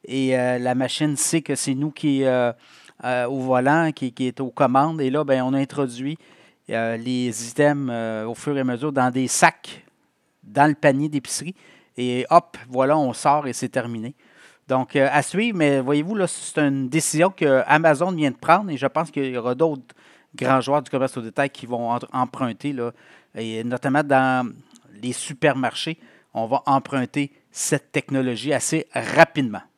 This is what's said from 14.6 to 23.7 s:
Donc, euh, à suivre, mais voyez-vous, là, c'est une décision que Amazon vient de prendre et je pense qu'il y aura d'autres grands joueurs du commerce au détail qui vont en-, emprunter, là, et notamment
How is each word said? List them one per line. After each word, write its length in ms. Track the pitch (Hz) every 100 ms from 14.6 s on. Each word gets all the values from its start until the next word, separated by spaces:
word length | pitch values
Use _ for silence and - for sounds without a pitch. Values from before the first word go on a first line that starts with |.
| -
Donc, 260 | 156 127
euh, 140 | 151 135
à 120 | 143
suivre, 360 | - 180 233 190
mais 220 | 147 139
voyez-vous, 340 | 127 147 165
là, 140 | 220 180
c'est 320 | - - -
une 280 | 143 135 127
décision 420 | 156 - 151 185
que 340 | 185 151 131 127
Amazon 460 | 151 165 143 180
vient 180 | 175 147
de 60 | -
prendre 340 | - 175 202
et 60 | 139
je 100 | 139
pense 240 | 151 160
qu'il 220 | 147 135
y 40 | 123
aura 200 | 120 123
d'autres 260 | 160 139 - - - _ _ -
grands 240 | 127 135
joueurs 220 | 127 147
du 60 | 127
commerce 280 | 135 131 131
au 40 |
détail 300 | 113 123 139
qui 160 | - 117
vont 240 | 120 117
en-, 80 | 120 120
emprunter, 600 | 127 123 - 127 110 147
là, 200 | 135 117 - _ - _
et 300 | - 113 110
notamment 400 | 120